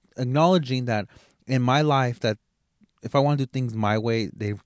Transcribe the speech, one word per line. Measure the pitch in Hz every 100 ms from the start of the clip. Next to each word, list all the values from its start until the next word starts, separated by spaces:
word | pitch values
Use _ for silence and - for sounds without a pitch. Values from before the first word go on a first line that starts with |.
| _ -
acknowledging | 127 139 170 185 127 127
that | 120 107 98 - _ _ -
in | 131
my | 123 139
life | 151 135 127 120
that | 113 104 _ _ _ _ _ _
if | - 139
I |
wanna | 143 143
do | 131
things | 135 120
my | 110 104 110
way, | 113 113 104
they | - 104 104